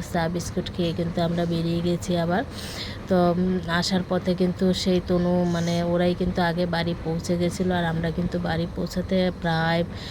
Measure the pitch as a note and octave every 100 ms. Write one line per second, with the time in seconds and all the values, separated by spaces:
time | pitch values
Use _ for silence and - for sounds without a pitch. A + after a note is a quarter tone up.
0 | E3+ F3 E3 F3 - - - - E3+ E3
1 | E3+ E3+ E3+ E3+ E3+ E3 E3 E3+ F3 E3+
2 | - F3 E3 F#3 C#4 - - - - -
3 | - F#3 F3 F3 F#3 F#3 E3+ F3 F3 F#3+
4 | F3 F3+ F#3 F3 F3+ F3 F#3 F3+ F#3+ F3+
5 | F3+ F3+ F3 F3+ F3 E3+ E3+ E3+ F3 F3
6 | F3+ F3+ F3+ F3+ F3 E3 F3+ E3+ E3+ E3+
7 | D#3+ E3 E3 F3 F3 - F#3 F3+ E3+ E3
8 | E3 D#3+ F3 F3 E3+ E3 E3+ - F3 F#3
9 | F3+ F#3+ F3+ F3 E3+ D#3+ E3 E3+ E3+ -
10 | -